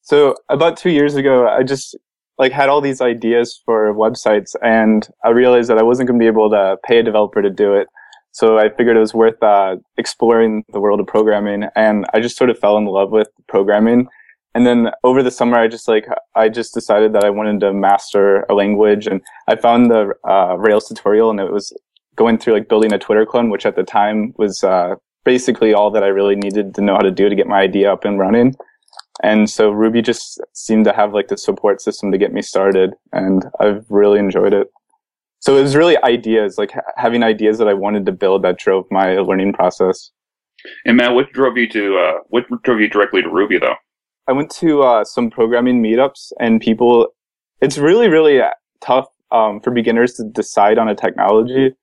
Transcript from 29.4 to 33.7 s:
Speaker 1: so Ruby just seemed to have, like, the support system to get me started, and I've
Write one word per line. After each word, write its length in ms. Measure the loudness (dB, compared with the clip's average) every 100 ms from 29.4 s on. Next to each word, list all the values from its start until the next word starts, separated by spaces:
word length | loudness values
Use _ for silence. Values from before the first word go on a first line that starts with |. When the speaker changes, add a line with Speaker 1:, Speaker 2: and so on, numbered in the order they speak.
| 0
Speaker 1:
so 220 | 0 0
Ruby 320 | 2 0 0
just 380 | -2 -6 -8 -18 -18
seemed 320 | -18 -2 0 2
to 60 |
have, 220 | 2 0
like, 140 | -2 -4
the 100 | -6
support 420 | -6 -2 -2 -2
system 300 | -4 -6 -4
to 60 | -2
get 140 | -2
me 100 | -4
started, 520 | -6 -2 0 2 0 -4 _
and 320 | -6 -2 -2 -4 -2
I've 240 | -2